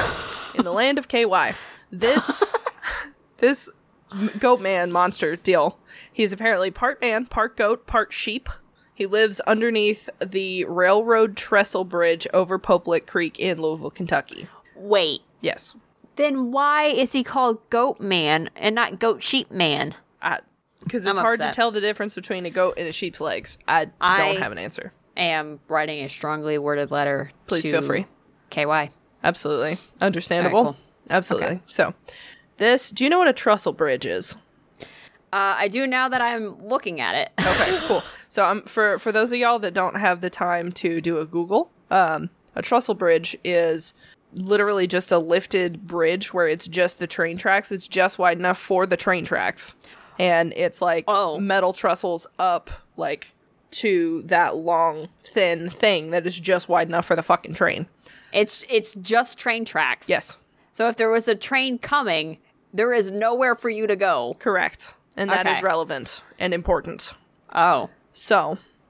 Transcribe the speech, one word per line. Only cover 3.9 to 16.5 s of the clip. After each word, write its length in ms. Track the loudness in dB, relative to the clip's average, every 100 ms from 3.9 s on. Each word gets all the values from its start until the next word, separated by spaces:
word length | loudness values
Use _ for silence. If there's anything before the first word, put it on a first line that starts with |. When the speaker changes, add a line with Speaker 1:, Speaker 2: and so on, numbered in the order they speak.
| _ _
Speaker 1:
m-, 200 | -6 -4 0
goat 220 | 2 4
man 300 | 2 0 0
monster 440 | 2 2 2 -4 -2
deal, 440 | 2 2 2 -2 _ -20 -14
he's 220 | -2 -2
apparently 380 | 0 0 2 0
part 300 | 0 -2 0
man, 240 | -2 -2 -4
part 320 | -2 -2 0
goat, 300 | 0 0 0
part 260 | 0 0
sheep. 360 | -4 -6 -6 -10 -14 _ _ _
He 120 | -8 -2
lives 340 | 2 2 0
underneath 680 | 0 2 2 2 0 -2 -8 -10
the 460 | -6 -4 -4 -4 -4
railroad 720 | 2 6 6 6 4 4 0
trestle 480 | 2 2 2 0 -2
bridge 420 | 0 2 2 2
over 260 | 0 2 -2
Pope 260 | 2 2 2
Lick 200 | -2 0
Creek 320 | -2 -2 -2
in 220 | -4 -2
Louisville, 300 | -2 -4 -8
Kentucky. 560 | -8 -2 -2 -2 -14 -18 -20 _ -14
Speaker 2:
Wait. 460 | 2 4 4 -2 _ -6
Speaker 1:
Yes. 340 | -6 -4 -10 -14 _ _ _ 0
Speaker 2:
Then 340 | 0 0 -2